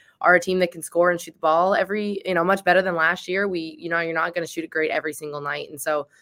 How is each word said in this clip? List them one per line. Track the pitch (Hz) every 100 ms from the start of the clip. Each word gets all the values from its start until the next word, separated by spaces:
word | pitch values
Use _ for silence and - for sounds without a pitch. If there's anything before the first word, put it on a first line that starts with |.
| _ -
are | 175 180
a |
team | 180 185
that | 175
can | 165
score | - 170 175
and | 170
shoot | 165
the | -
ball | 160 165 185 202
every, | 185 214 208 196 185
you |
know, | 175
much | 175 190
better | 180 180
than | 185 165
last | 160 175 -
year, | 190 202
we, | 175 160 160
you | 165
know, | 170
you're | 165
not | 165 170
gonna | 170 160
shoot | 165
it | 156
great | 160 156
every | 156 151
single | 143 151 147
night. | 143 147 -
And | 147
so, | 160 151 143 _